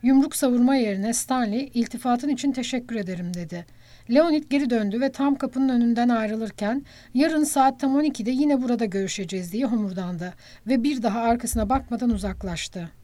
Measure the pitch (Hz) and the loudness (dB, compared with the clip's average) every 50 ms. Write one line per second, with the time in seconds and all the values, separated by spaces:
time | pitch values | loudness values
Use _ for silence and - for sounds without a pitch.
0 | - 247 269 269 277 320 - - - 262 247 240 240 254 277 269 240 208 196 190 | 4 6 6 6 4 4 0 0 0 2 4 4 4 4 4 2 2 0 -2 -2
1 | 196 226 233 - - - 262 254 240 208 202 240 277 277 - 240 233 - - 240 | -2 -2 -2 -2 -2 -2 0 0 0 0 -2 -2 -4 -4 -2 -2 -2 -2 -4 -4
2 | - 254 240 240 247 285 285 240 - 277 269 262 240 - - 247 247 - 226 220 | 0 0 0 0 0 -2 -2 0 0 -2 -2 -2 -4 -4 -4 -6 -6 -4 -6 -6
3 | 202 175 185 175 180 175 180 175 175 160 180 175 170 - - - - - - - | -4 -6 -6 -6 -6 -8 -6 -8 -8 -8 -10 -12 -12 -14 -20 -20 -20 -20 -20 -20
4 | - - 233 277 320 339 302 302 302 - 277 285 277 240 240 226 214 202 196 233 | -4 2 4 4 6 6 2 0 0 0 0 0 2 2 0 0 0 0 -2 0
5 | 269 269 269 - 277 277 277 269 - 269 - 262 269 262 254 240 240 233 233 233 | -2 -2 -2 0 0 0 0 0 -2 -6 -2 0 0 2 2 2 2 2 2 2
6 | 240 240 240 226 220 214 214 220 226 208 - - 214 202 233 277 277 - - - | 2 2 2 2 0 -2 -4 -4 -6 -8 -6 -4 -4 -2 -2 -4 -6 -10 -20 -20
7 | - - - 247 294 330 320 302 302 285 - 285 262 269 262 - - 269 262 285 | -20 -4 0 2 2 4 4 2 0 2 4 4 4 4 4 2 -2 2 2 2
8 | 302 311 - - 208 226 254 254 294 294 285 254 254 247 240 226 233 208 180 196 | 2 0 -2 -2 -4 -2 0 2 2 2 2 2 2 0 0 0 0 -2 -2 -2
9 | 190 185 - - 190 165 190 190 180 175 175 220 277 226 233 220 208 196 185 185 | -2 -2 -4 -6 -6 -6 -6 -6 -6 -6 -4 -2 -2 0 0 0 -2 -2 -4 -6
10 | 185 175 180 165 175 180 175 - - - - - - 214 262 254 226 285 302 254 | -6 -6 -6 -6 -8 -10 -12 -16 -20 -20 -20 -14 -4 0 0 0 2 0 -2 0
11 | 220 233 196 233 226 233 233 240 233 226 - 233 214 202 254 269 - - 240 226 | 0 0 0 0 2 2 2 0 0 -4 -2 -2 0 0 0 -2 -2 -4 -6 -2
12 | 247 240 226 196 185 196 190 - - 185 170 160 - - - 185 170 160 - - | 0 0 0 0 -2 -6 -6 -6 -6 -8 -6 -6 -8 -10 -10 -10 -10 -10 -14 -18